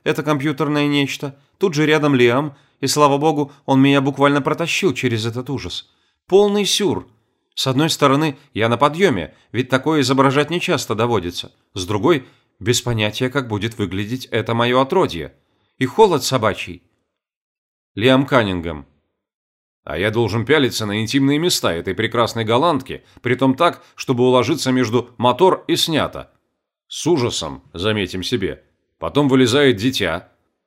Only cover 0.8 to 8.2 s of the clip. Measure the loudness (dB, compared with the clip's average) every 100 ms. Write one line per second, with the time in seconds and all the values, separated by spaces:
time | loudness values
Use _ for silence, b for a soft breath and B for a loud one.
0.8 | 0 0 -2 -4 -10 -12 b _ -2 2
1.8 | 2 2 2 4 4 4 -2 b b b
2.8 | -4 2 4 4 2 0 -4 B 0 4
3.8 | 4 4 0 2 2 2 -2 -4 -4 -2
4.8 | -2 -2 -2 -2 -4 -8 -8 -8 -8 -12
5.8 | -14 _ _ _ _ 2 4 2 0 0
6.8 | 0 -2 -6 _ _ _ _ -6 -2 0
7.8 | 0 2 2 2